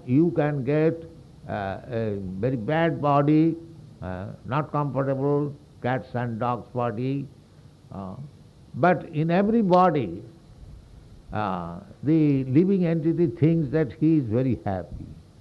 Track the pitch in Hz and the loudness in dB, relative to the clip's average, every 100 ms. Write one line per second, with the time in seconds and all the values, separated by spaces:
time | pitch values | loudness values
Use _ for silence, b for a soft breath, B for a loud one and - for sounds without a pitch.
0 | - 131 170 160 147 147 123 151 160 165 | 0 4 4 2 0 0 0 2 2 0
1 | - - - - - 104 98 95 - 113 | -8 -20 -20 -18 -8 -6 -4 -6 -6 -4
2 | 113 101 95 92 120 135 107 156 170 147 | -4 -4 -6 -4 -4 -4 -2 0 0 0
3 | 143 143 147 156 160 165 - - - - | 2 2 4 4 4 0 -8 -20 -20 -14
4 | 92 92 104 - - 135 143 147 147 123 | -10 -8 -10 -12 -6 -4 -2 -4 -2 -2
5 | 135 131 139 143 147 139 - - 123 131 | -2 -2 0 0 -2 -8 -20 -8 -4 -4
6 | - 120 120 110 120 120 98 127 120 110 | -4 -6 -6 -4 -4 -4 -6 -4 -4 -4
7 | 131 139 139 - b b b - - - | -4 -6 -8 -14 b b b -20 -16 -12
8 | 95 95 143 - - - - - 165 180 | -12 -12 -16 -18 -20 -20 -16 0 2 2
9 | - 151 165 170 202 233 196 180 180 151 | -2 -2 0 2 2 2 4 4 4 2
10 | 107 90 - - - - - - - - | -2 -6 -14 -20 -20 -20 -20 -20 -20 -20
11 | - - - 104 104 92 85 87 - - | -20 -20 -10 -4 -4 -4 -6 -10 -16 -6
12 | 123 160 147 139 131 127 185 196 170 165 | 0 2 4 2 4 4 4 4 2 0
13 | 156 160 170 - 156 165 143 151 151 - | 0 2 0 2 2 4 2 0 -2 0
14 | 156 160 120 113 131 110 104 92 82 - | 4 4 2 0 0 0 -2 -4 -6 -12
15 | - - - - | -14 -18 -20 -18